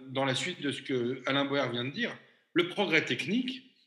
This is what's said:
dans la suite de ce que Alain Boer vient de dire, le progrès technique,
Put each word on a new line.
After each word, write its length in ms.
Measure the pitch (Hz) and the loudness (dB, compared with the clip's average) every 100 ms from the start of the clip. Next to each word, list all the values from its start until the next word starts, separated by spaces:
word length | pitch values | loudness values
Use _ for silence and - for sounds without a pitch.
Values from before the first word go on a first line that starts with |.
| - | -6
dans 180 | 131 131 | 0 0
la 80 | |
suite 260 | 131 180 - | 0 -2 -2
de 120 | - | -4
ce 100 | - | -2
que 400 | - 127 120 131 | 0 0 0 -2
Alain 220 | 139 139 139 | 0 0 2
Boer 240 | 139 127 | 2 0
vient 140 | 120 | 0
de 60 | 127 | -4
dire, 240 | 185 208 120 - _ _ | -2 -4 -6 -16 _ _
le 160 | 170 170 | 0 2
progrès 360 | - 180 156 | 2 2 4
technique, 580 | - - 131 240 - - - _ | 2 0 0 0 0 -6 -12 _